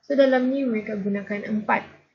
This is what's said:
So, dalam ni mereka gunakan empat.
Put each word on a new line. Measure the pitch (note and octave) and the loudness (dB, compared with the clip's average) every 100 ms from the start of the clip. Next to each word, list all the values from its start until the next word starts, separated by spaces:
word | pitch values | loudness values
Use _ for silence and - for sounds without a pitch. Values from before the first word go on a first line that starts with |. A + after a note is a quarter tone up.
So, | - C#4 | 0 4
dalam | C4+ B3+ B3+ | 4 4 2
ni | C#4 C4 | 0 -2
mereka | G#3+ G#3 G#3+ | -2 -4 -6
gunakan | G3 G3+ G3 G3+ G#3 | -4 -4 -6 -8 -4
empat. | G#3+ G#3+ A3+ - - _ | -4 0 -2 -2 -20 _